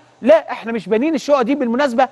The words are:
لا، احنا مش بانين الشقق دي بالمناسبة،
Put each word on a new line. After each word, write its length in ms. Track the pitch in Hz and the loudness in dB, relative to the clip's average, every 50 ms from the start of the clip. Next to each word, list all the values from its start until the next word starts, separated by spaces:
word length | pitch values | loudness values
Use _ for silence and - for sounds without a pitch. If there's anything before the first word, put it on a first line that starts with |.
| _ _ _ _ | _ _ _ _
لا، 300 | 202 233 311 320 - - | 2 4 4 4 4 0
احنا 200 | 247 - - 226 | -10 -10 -8 -8
مش 180 | 233 226 170 180 | -8 -8 -4 -2
بانين 260 | 214 214 254 320 330 | -2 0 0 0 -2
الشقق 260 | 254 - - 285 277 | -2 0 0 0 2
دي 140 | 240 208 285 | 2 0 -2
بالمناسبة، 520 | 285 269 233 226 247 294 277 233 233 254 240 | -2 -2 -2 -2 -2 -2 -2 0 0 -2 -2